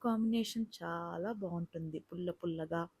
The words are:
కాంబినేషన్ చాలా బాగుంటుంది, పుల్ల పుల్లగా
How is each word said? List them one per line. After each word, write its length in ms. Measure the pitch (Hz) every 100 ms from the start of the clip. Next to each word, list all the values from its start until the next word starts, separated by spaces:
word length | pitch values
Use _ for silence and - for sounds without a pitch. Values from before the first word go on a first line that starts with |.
కాంబినేషన్ 640 | 233 220 220 226 214 226 220
చాలా 560 | - 170 170 170 170 202
బాగుంటుంది, 680 | 214 185 170 170 170 160 156
పుల్ల 300 | - 170 180
పుల్లగా 520 | - 170 165 156 170 170 _